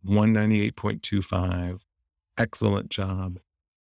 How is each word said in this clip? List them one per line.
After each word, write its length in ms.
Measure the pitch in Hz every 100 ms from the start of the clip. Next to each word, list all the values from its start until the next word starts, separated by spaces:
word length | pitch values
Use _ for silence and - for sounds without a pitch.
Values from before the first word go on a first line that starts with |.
one 300 | 95 104 107
ninety-eight 420 | 110 107 107 104 -
point 260 | 107 107
two 200 | - 101
five. 640 | 95 95 90 90 90 92 _ _ _ _ _ -
Excellent 520 | 117 - 107 101 -
job. 500 | - 95 95 92 90 _ _ _ _